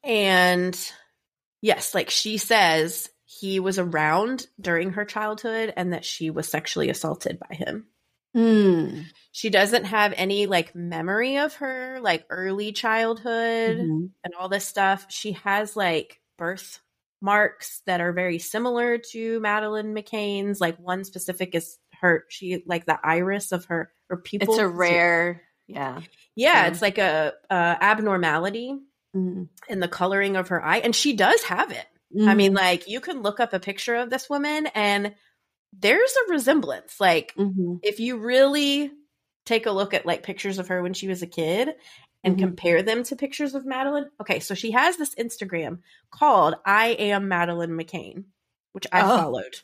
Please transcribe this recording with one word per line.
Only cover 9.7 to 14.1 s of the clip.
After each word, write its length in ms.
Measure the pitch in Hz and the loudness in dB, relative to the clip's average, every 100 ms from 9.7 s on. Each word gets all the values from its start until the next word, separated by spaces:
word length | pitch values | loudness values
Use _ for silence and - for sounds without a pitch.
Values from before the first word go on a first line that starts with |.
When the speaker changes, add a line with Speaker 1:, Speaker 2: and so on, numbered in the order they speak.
| 233 | 2
Speaker 1:
have 280 | 190 214 208 - | 0 0 2 0
any, 300 | 190 202 202 | -2 0 2
like, 280 | 180 165 | 0 0
memory 640 | 175 175 165 170 208 254 277 | -8 -8 -6 -2 0 0 0
of 160 | 294 294 | -2 -4
her, 420 | 277 262 254 262 | -8 -8 -10 -4
like, 260 | 220 170 _ | -2 -2 _
early 420 | 180 190 196 208 | -6 -4 -4 -4
childhood 1040 | 208 226 220 226 226 233 226 233 226 226 175 | -4 0 2 0 -2 -4 -2 0 0 0 -2
Speaker 2:
Mm-hmm. 280 | 170 156 180 | -2 -2 -4